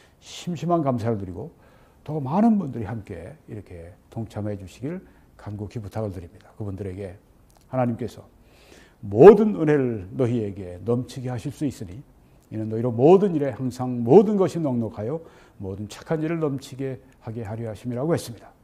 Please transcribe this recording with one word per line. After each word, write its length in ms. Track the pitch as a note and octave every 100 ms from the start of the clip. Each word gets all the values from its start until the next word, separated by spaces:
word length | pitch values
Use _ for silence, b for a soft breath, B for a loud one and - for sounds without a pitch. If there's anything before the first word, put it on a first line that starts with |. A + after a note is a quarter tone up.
| b b
심심한 640 | - - - D#3+ D#3+ E3+
감사를 360 | C#3 B2 A#2 G#2+
드리고 340 | F#2 F2 D#3 - b b b b
더 160 | - D#3
많은 380 | C3 F3 A#3 G#3
분들이 260 | D#3 A#2
함께 500 | G#2+ A2+ G2 E2+ F2 - -
이렇게 440 | G#2+ - F2+ E2+ - -
동참해 460 | A2+ A2 G#2+ G#2 G2+
주시길 480 | F#2 - C3 F#3 - B B -
간곡히 420 | - G#2 G#2 A#2+
부탁을 320 | G2+ A2 G#2+
드립니다. 380 | F2+ E2+ - - -
그분들에게 600 | G2+ F#2+ G2 F#2 F#2+ F#2+ _ _ _ _ -
하나님께서 580 | C3 B2 A2+ A#2 - - - B B B B B B
"모든 560 | G#2 G#2 F3 G#3 G#3+ F#3
은혜를 520 | D3+ D3+ B2+ A2 F#2
너희에게 680 | C3 A#2+ A#2+ G2+ F#2+ F2+ F2+
넘치게 440 | G2 A#2+ B2 C3+ B2
하실 240 | A#2+ D3
수 140 | - C#3+
있으니 360 | - F2 G#2 - - - - -
이는 180 | G#2+ A2
너희로 240 | A2 B2
모든 420 | A2+ C#3+ F#3+ G3+
일에 160 | D#3 C#3
항상 520 | A2 B2+ - B2+ B2
모든 320 | A2+ F3 G#3+ G3+
것이 240 | F3+ E3+
넉넉하여 600 | D3+ B2 G#2+ - A2 D#3+ E3 B B B
모든 300 | F#2+ G2 G#2+
착한 340 | - - D#3+
일을 160 | D#3 E3
넘치게 640 | D#3 C3+ - C3 C3+ B2+ B B
하게 220 | - A2+
하려 280 | G2+ A2+ A#2
하심이라고" 440 | G#2 B2 A#2+ D3+
했습니다. 360 | D3+ - A2 - -